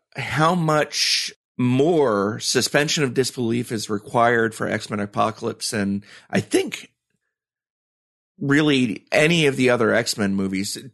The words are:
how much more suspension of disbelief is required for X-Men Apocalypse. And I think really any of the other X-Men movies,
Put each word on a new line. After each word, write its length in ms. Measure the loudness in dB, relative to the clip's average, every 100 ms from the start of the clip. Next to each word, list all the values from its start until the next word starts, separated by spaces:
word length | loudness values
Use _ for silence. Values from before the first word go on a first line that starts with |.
| _ -12
how 380 | -6 0 2
much 800 | 2 0 0 0 -2 -2 -2 -6 -12 _ -2
more 800 | 0 2 2 4 2 2 0 -2
suspension 640 | -2 0 2 0 0 0
of 100 | -2
disbelief 580 | 0 -2 -2 -2 -2 -4
is 160 | -6 -4
required 640 | -6 -2 2 4 4 2
for 120 | -2 -4
X-Men 320 | -4 -4 -6
Apocalypse. 720 | -4 -2 -2 -2 -8 -6 -6
And 320 | -4 -2 -4 -8 -20 -6
I 100 | -4
think 500 | 0 -2 -2 -8 -16 _ _ _ _ _ _ _ _ _ _ _ _ _ _ -8
really 680 | 0 2 4 2 2 -2 0
any 340 | 2 4 4 2
of 100 | 2
the 140 | 2
other 240 | 4 2
X-Men 400 | 2 0 -2 -2
movies, 400 | 0 -2 -4 -6 -8 -8